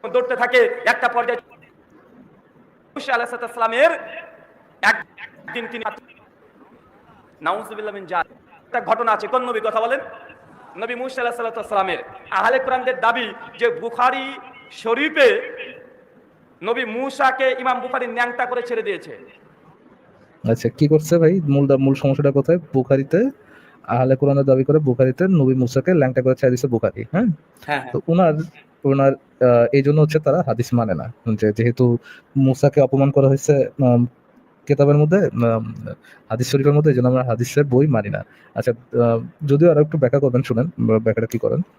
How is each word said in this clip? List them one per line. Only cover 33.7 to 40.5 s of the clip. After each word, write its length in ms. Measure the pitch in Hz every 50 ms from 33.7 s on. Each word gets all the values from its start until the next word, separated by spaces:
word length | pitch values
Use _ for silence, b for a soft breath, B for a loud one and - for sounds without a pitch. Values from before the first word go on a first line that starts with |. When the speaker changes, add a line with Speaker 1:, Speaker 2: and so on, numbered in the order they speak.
| - -
Speaker 2:
উম, 240 | 139 123 120 120 120 123 _ _ _ _ _ _ _ _ _ _ _
কেতাবের 300 | - 147 135 143 139 143
মধ্যে, 220 | 147 151 151 180 202
উম, 560 | 190 135 - 120 120 117 113 113 113 113 113 - 107 107 - _ b b b b b _
হাদিস 220 | 110 117 127 -
শরীফের 220 | - 139 135 147 143
মধ্যে, 180 | 147 151 156
এই 60 | 139 123
জন্য 100 | 120 127
আমরা 160 | 127 127 127
হাদিসের 400 | 127 113 107 120 120 - 147 147
বই 240 | 143 123 127 143 156
মানি 220 | 131 110 104 104
না। 160 | 104 101 - b b b b b b
আচ্ছা, 160 | - 117 -
আহ, 520 | 117 - - _ - 120 120 117 117 113 120 - - _ 156
যদিও 260 | 143 139 143 160 175
আরো 100 | 156 147
একটু 160 | 151 151 - 160
ব্যাখ্যা 220 | 131 120 135 143
করবেন, 240 | 139 135 123 120 104
শুনেন, 260 | -